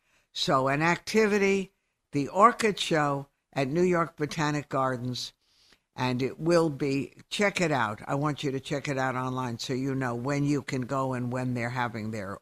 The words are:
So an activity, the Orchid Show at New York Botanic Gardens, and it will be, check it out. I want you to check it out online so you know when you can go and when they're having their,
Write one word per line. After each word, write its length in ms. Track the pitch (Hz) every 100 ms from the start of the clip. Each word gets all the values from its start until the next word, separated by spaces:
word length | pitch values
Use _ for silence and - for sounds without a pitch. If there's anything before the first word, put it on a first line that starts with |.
| _ _ _
So 340 | - - 139 131
an 160 | 143
activity, 880 | 165 170 - 214 220 208 196 196 185 _ _ _ _
the 160 | 143 135
Orchid 540 | 185 226 233 220 -
Show 480 | - 160 147 139 139 _ _
at 160 | - 135
New 160 | 160
York 320 | 185 175 160 -
Botanic 520 | 147 165 151 147 -
Gardens, 640 | 135 131 127 123 120 - - _ _ _ _ _
and 280 | - 127 123
it 180 | 131 143
will 300 | 160 170 165
be, 440 | 135 147 139 123 - -
check 320 | - 202 190
it 100 | 170
out. 300 | 135 107 107
I 120 | - 139
want 260 | 151 139
you 80 | 147
to 80 | 135
check 300 | - 143 147
it 100 | 131
out 160 | 131
online 460 | 127 127 127 127 120
so 120 | -
you 220 | 127 135
know 220 | 135 131 120
when 260 | 127 143
you 200 | 143 147
can 180 | - 135
go 320 | 120 - 135
and 200 | 127 123
when 220 | 127 127
they're 160 | 120 117
having 400 | 127 120 113 107
their, 280 | 110 95 98